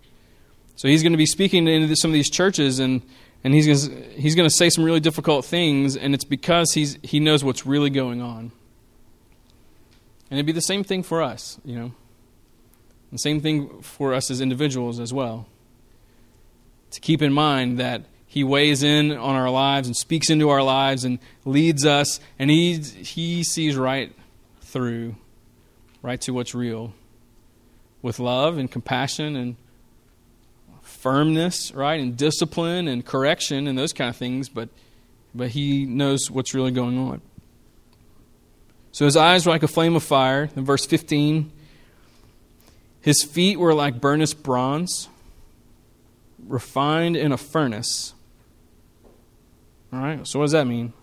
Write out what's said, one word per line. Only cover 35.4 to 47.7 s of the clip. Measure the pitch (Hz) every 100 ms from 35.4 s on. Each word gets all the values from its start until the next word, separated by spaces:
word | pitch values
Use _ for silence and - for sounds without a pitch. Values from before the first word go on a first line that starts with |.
| 123
he | 135 143 139
knows | 135 127 139 135 -
what's | 127 123
really | 135 127
going | 127 123 127
on. | 127 131 - - - _ _ _ _ _ _ - _ _ _ _ _ _ _
So | -
his | 147 156
eyes | 160 180 170
were |
like | 165
a | 151
flame | 165 165
of | 165
fire, | - 139 131 135 151 135
in |
verse | 135 139
fifteen. | - 160 - 151 147 156 147 - - - - _ - _ - _ _ _ _ _ _ _
His | 147 139
feet | - 175 185 175
were | 170
like | 156 143 120
burnished | 143 151 151 -
bronze, | 139 123 127 147 180 - - - - - - _ _ _ _ _ _ _ _ - -
refined | 127 - 135 147 160 170 165
in | 147
a | 127
furnace. | - 160 135